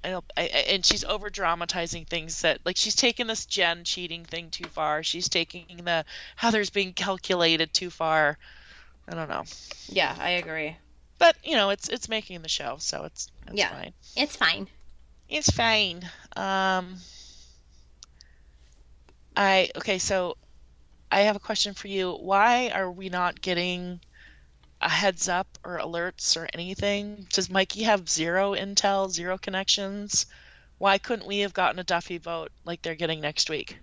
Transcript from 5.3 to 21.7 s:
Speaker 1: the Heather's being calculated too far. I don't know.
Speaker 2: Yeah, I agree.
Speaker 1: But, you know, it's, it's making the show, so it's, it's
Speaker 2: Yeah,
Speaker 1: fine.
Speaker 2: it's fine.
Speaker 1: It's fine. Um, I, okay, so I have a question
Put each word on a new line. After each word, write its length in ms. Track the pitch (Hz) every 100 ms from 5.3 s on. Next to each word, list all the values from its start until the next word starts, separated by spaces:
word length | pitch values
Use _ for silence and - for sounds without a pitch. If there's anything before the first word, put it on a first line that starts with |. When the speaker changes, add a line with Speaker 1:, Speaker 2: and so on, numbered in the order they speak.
| 175 165 175 170 175
Speaker 1:
the 200 | 175 165 151 - - -
Heather's 340 | 233 220 196
being 220 | 202 190
calculated 760 | 180 190 190 - 180 165 165 160
too 180 | - 180
far. 480 | - 160 160 151 151 - - - - - - -
I 60 |
don't 140 | 170 156
know. 160 | - - - - - -
Speaker 2:
Yeah, 280 | 196 151 -
I 120 | -
agree. 460 | 180 170 160 151 160 _ - - -
Speaker 1:
But, 180 | 339 -
you 100 | - 285
know, 140 | 196
it's, 180 | 202 -
it's 200 | 247 -
making 340 | 220 208 180
the 60 | 160
show, 280 | - 139 139
so 260 | - -
it's, 240 | 156 - - - -
it's 100 | 208
Speaker 2:
Yeah, 140 | 143
Speaker 1:
fine. 220 | - - - - -
Speaker 2:
it's 200 | 254 -
fine. 320 | 165 180 190 - - - - - -
Speaker 1:
It's 220 | 208 -
fine. 580 | - 226 220 196 175 175 - - -
Um, 600 | 190 190 190 185 180 185 180 - - - - - - - - - - - - - - - - - - - - - - -
I, 340 | 202 190 180 -
okay, 220 | - 190
so 380 | - 190 180 - - - - - - - -
I 120 | 190
have 140 | 208 208
a 40 |
question 340 | - 214 208